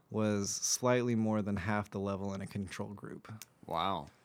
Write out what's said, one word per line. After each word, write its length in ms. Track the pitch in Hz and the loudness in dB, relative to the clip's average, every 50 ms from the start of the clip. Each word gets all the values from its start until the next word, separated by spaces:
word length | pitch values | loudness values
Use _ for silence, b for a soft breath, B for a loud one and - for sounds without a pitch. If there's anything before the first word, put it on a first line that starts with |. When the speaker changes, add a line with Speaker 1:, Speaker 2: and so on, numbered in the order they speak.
| B _ | B _
Speaker 1:
was 400 | - 110 107 107 104 101 98 95 | 0 2 4 4 4 2 0 0
slightly 640 | - - - - - - 127 123 123 123 120 123 117 | -2 -2 0 0 0 2 4 4 6 6 4 4 2
more 260 | 110 110 107 107 107 | 2 4 2 2 2
than 140 | 95 101 101 | 2 0 -2
half 320 | 95 82 110 104 104 101 - | 0 0 0 0 0 0 -2
the 100 | - 98 | -4 -2
level 340 | 98 101 98 92 98 98 98 | -2 -2 -2 -2 -2 -4 -4
in 80 | 95 | -6
a 60 | 98 | -6
control 420 | - - 101 95 90 - - 104 107 | -6 -6 -6 -6 -6 -6 -8 -8 -8
group. 420 | 101 - - - - - - - 110 107 - - _ _ - | -8 -10 -10 -10 -12 -12 -12 -14 -14 -14 -14 -18 _ _ -8
Speaker 2:
Wow. 420 | - 82 82 87 98 95 80 71 - - - | -4 0 0 2 2 2 0 -4 -6 -12 -20